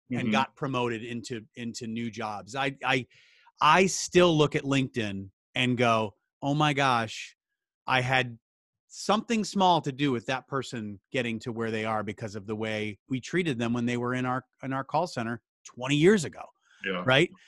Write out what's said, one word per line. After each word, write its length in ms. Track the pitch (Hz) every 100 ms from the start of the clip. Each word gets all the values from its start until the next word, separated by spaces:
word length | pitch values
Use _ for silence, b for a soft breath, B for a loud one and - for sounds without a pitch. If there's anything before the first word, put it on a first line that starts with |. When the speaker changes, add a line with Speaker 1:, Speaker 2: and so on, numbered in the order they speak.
| _
Speaker 1:
and 120 | 123
Speaker 2:
Mm-hmm. 80 | 120
Speaker 1:
got 240 | 131 131 -
promoted 460 | 143 127 120 113
into, 420 | 120 120 - 117 107 -
into 320 | 117 107 113
new 240 | 113 117
jobs. 420 | 107 110 104 98 135
I, 200 | 139 139
I, 220 | 127 135 120 b b b b _
I 240 | 147 170 196
still 500 | - - 175 180 156
look 180 | 143 147
at 80 |
LinkedIn 640 | 139 135 131 123 107 98 98 _ _ 131
and 220 | 123 120
go, 380 | 120 113 110 - _ _
"Oh 120 | 143
my 200 | 147 151
gosh, 640 | 139 139 120 110 - - _ _ _ _ _ -
I 140 | 127
had 360 | 123 131 123 117 _ _ _ _ _
something 560 | - - 208 214 226 196
small 340 | 202 185 165
to 100 | 143
do 180 | 127 147
with 140 | 117 123
that 220 | 131 -
person 500 | 135 - 120 107 101 _
getting 260 | 131 117 113
to 140 | 127
where 180 | 113 113
they 140 | 110 110
are 180 | 110
because 320 | 104 101 110 104
of 100 | 98
the 100 | 107
way 400 | 110 107 107 101 _
we 140 | 131
treated 360 | - 170 170 120
them 140 | 117
when 140 | 120 120
they 100 | 120
were 180 | 120
in 120 | 127 127
our, 180 | 127 - _
in 100 | 135
our 100 | 135
call 240 | 131 151 175
center 340 | 127 113 117 _ _ -
twenty 300 | - 131 147
years 300 | 170 214 123
ago." 180 | - - _ b b
Speaker 2:
Yeah. 200 | 98 90 92
Speaker 1:
Right? 240 | 131 180 -